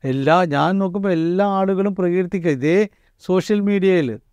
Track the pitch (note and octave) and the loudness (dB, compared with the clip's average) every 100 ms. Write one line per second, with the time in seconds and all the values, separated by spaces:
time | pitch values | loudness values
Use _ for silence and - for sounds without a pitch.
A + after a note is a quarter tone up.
0 | C3+ C3+ C#3 E3+ F3+ C#3+ D#3 G3 F#3+ G3 | -4 -2 2 2 2 0 0 0 -2 -2
1 | G3 E3 E3 F#3 G3+ G3 F#3+ F#3+ G3+ F#3 | -2 0 0 0 0 0 0 0 -2 -2
2 | F3+ F3+ F3 F#3 E3 C3+ D3 F3+ G#3 _ | -2 0 -2 -2 -2 0 2 2 0 _
3 | _ _ - F#3 E3+ G#3 G3+ G3+ F#3+ F3+ | _ _ -2 -2 0 0 0 2 2 2
4 | C3+ G#2 _ | 0 -6 _